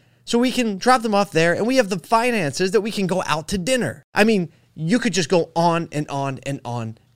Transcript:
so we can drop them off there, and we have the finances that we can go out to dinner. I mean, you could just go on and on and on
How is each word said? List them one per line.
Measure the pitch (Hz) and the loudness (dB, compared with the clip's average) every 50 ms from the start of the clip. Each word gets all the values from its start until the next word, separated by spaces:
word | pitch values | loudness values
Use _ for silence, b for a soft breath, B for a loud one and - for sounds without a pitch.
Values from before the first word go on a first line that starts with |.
| b b b b b | b b b b b
so | - - 240 | -2 0 2
we | 247 254 | 2 2
can | - 247 240 220 196 | 0 0 -2 -2 -2
drop | 185 - 233 254 262 | 0 2 4 4 4
them | 226 226 202 | 2 0 0
off | 202 202 - | 0 0 0
there, | - 160 165 170 170 | 2 2 2 2 2
and | - 202 | 0 0
we | 240 262 | 2 2
have | 262 226 185 | 2 2 0
the | 208 170 | -2 -6
finances | - - 226 226 233 247 240 214 165 139 - - 185 190 | -2 0 2 2 2 2 0 0 -2 -2 -2 -2 0 0
that | 190 214 | 0 0
we | 196 226 | 0 -2
can | - 208 190 | -2 -2 -2
go | 165 185 185 - | -2 -2 -2 -2
out | - 147 160 156 - | -2 -4 -4 -4 -4
to | 208 | -4
dinner. | 190 170 202 262 247 196 123 - - - _ - | -4 -2 0 0 0 -2 -4 -6 -8 -14 _ 0
I | - 208 | 2 4
mean, | 226 220 190 170 b b b b b b | 4 4 2 0 b b b b b b
you | - 160 165 226 233 | -6 -2 0 0 0
could | - 226 | 0 0
just | 160 190 180 | 0 -2 0
go | - 190 170 160 - - | 2 2 2 2 0 0
on | 170 170 175 165 170 165 - | 0 2 2 2 0 -2 -4
and | - 151 151 | -6 -6 -6
on | - 139 139 139 139 131 127 - | -4 -4 -6 -4 -6 -6 -8 -8
and | 139 139 123 - | -8 -8 -8 -8
on | 120 120 120 113 110 110 - _ _ _ | -8 -8 -6 -8 -8 -10 -14 _ _ _